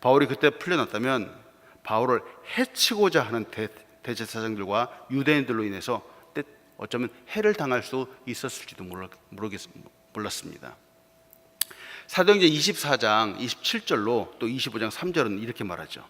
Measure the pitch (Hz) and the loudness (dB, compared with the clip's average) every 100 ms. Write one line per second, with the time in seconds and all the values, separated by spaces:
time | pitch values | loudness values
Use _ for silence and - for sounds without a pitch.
0 | 127 135 143 139 151 143 - 175 117 104 | 8 6 6 4 2 2 0 0 0 0
1 | 123 131 95 - - _ - - - 110 | 0 0 -2 -12 -20 _ -20 -20 -2 0
2 | 127 120 - - - - 254 - - 220 | 2 2 0 -18 -10 -2 -2 0 0 4
3 | 202 160 117 113 107 - 107 - - _ | 4 4 2 -2 -4 -6 -8 -8 -20 _
4 | - 117 110 113 110 107 95 101 120 - | -10 -8 -6 -4 -4 -4 0 0 0 -4
5 | - 131 139 151 135 117 107 98 87 113 | -6 0 4 4 2 -2 -2 -4 -4 -4
6 | - - - - 147 - _ _ - 120 | -4 -20 -12 -10 -10 -14 _ _ -8 -4
7 | 123 - - 214 214 208 143 127 113 131 | -6 -8 -10 0 2 2 0 0 0 -4
8 | 127 - - 117 131 - - - 92 90 | -6 -10 -10 -8 -6 -8 -14 -14 -12 -12
9 | 92 - _ 98 107 101 - - - _ | -12 -16 _ -10 -8 -8 -14 -20 -20 _
10 | _ - 104 - - 71 65 - _ _ | _ -8 -6 -6 -10 -14 -16 -18 _ _
11 | _ _ _ - _ _ - - - - | _ _ _ -20 _ _ -8 -8 -18 -18
12 | - - 185 208 175 151 160 190 147 131 | -8 0 6 8 6 6 0 0 0 2
13 | 110 107 110 92 120 - - 226 - 143 | 4 4 4 0 -6 -4 -4 -4 0 0
14 | 104 120 95 - 117 127 131 113 107 - | 2 0 -2 -4 -4 -2 -4 -4 -4 -4
15 | 180 165 120 101 113 123 107 85 80 - | -4 0 0 -2 -6 -8 -6 -8 -10 -14
16 | - | -18